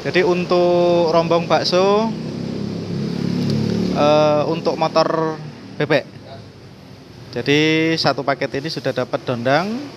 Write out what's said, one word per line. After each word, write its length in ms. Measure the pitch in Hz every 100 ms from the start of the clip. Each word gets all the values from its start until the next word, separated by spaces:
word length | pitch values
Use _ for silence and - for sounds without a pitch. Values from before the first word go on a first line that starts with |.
Jadi 240 | 143 165 180
untuk 880 | 180 175 180 175 175 175 175 165 165
rombong 320 | 165 170 170
bakso, 640 | 165 - 180 196 202 226 214 - - - - - - - - 69 - - - - 143 - - - 143
eh, 480 | 147 151 151 151 143
untuk 240 | 165 160 156
motor 640 | 160 160 160 160 160 156 151 - - -
bebek. 240 | 147 143 - - - - - - - - - - - - -
Jadi 640 | 120 120 147 156 156 160 160
satu 240 | 160 139
paket 400 | 135 139 139 143
ini 80 | 147
sudah 240 | 147 131
dapat 320 | 127 127 143
dondang 560 | - 120 120 139 190 233 285